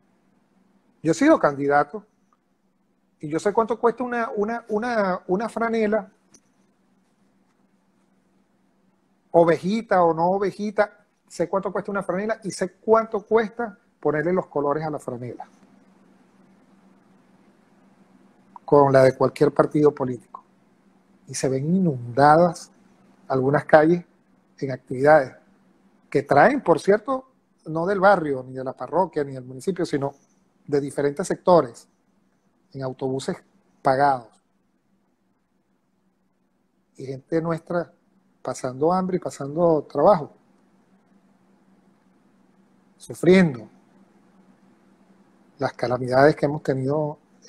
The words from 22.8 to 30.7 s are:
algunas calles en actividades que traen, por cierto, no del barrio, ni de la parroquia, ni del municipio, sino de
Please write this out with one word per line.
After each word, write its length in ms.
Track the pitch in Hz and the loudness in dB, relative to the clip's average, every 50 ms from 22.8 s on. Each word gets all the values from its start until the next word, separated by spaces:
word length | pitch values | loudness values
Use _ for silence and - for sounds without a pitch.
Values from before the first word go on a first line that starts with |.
| _ _ _ _ _ _ _ _ _ | _ _ _ _ _ _ _ _ _
algunas 380 | - 135 131 127 135 143 147 - | -4 -4 -2 0 0 0 0 2
calles 400 | - - 156 151 160 175 175 175 _ _ _ _ _ _ _ _ _ _ - | 6 6 6 6 6 2 0 -2 _ _ _ _ _ _ _ _ _ _ -10
en 120 | - 135 | -10 -8
actividades 640 | 127 127 - - 139 123 135 147 156 156 135 123 - - _ _ _ _ _ _ _ _ _ _ _ _ _ _ | -8 -10 -10 -10 -6 0 4 6 6 6 4 2 -6 -16 _ _ _ _ _ _ _ _ _ _ _ _ _ _
que 140 | - 143 135 | -4 -4 -2
traen, 400 | - 139 139 156 214 277 269 - | 2 4 6 6 6 4 2 0
por 160 | - 165 147 | 0 0 2
cierto, 540 | - - 196 214 - - 269 262 262 _ _ _ _ _ _ _ _ | 2 2 0 0 0 -4 -8 -8 -8 _ _ _ _ _ _ _ _
no 200 | 165 156 165 165 | -8 -6 -4 -4
del 120 | 180 208 196 | -4 -2 2
barrio, 460 | 180 196 202 180 160 151 139 131 127 | 4 4 4 4 2 -2 -4 -6 -8
ni 60 | 127 131 | -10 -12
de 100 | 131 131 | -12 -10
la 120 | 131 123 | -10 -10
parroquia, 500 | - 131 123 135 165 190 175 - 151 143 | -10 -10 -4 -2 -2 -2 -2 -2 -6 -6
ni 80 | 139 135 | -6 -8
del 120 | 131 123 | -12 -14
municipio, 400 | 127 131 131 123 - 185 175 170 | -16 -16 -10 -8 -6 -6 -4 -4
sino 300 | 156 - 143 135 139 - _ _ _ _ _ _ _ _ _ _ | -4 -4 -4 -4 -6 -8 _ _ _ _ _ _ _ _ _ _
de 160 | - | -4